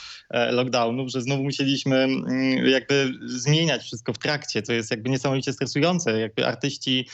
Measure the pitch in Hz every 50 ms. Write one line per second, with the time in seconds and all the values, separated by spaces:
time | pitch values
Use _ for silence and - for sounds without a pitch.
0 | - - - - - - - 123 120 120 123 120 127 127 117 123 117 113 117 131
1 | 135 127 123 131 120 127 139 135 135 143 139 - 139 135 139 135 - 139 135 131
2 | 131 131 131 131 - - 127 131 131 131 131 131 127 131 135 131 - - 143 139
3 | 139 127 127 113 113 120 123 127 117 139 151 160 165 160 135 117 - - - 110
4 | - - 117 - - - 151 143 - - - 113 101 - 120 117 110 - 127 110
5 | 107 127 135 127 - 143 135 135 131 143 123 - 139 120 - 143 147 170 180 170
6 | - 113 110 110 113 107 - 127 123 127 123 - - 139 139 - - 135 131 131
7 | 123 -